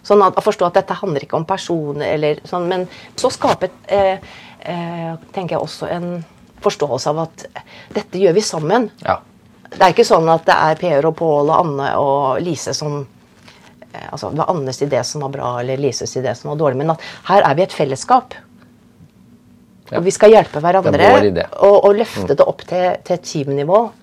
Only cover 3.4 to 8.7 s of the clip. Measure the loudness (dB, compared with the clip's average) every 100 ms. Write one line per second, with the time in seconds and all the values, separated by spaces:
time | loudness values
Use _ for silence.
3.4 | -2 -2 -4 -8 -4 0 2 0 -8 -20
4.4 | -20 -18 -10 -8 -8 -8 -8 -10 -10 -10
5.4 | -6 -4 -6 -8 -8 -6 -6 -10 -12 _
6.4 | _ _ -4 -2 -4 -4 -4 -4 -6 -10
7.4 | -18 -18 -20 -20 -10 -10 -8 0 2 2
8.4 | 0 -6 0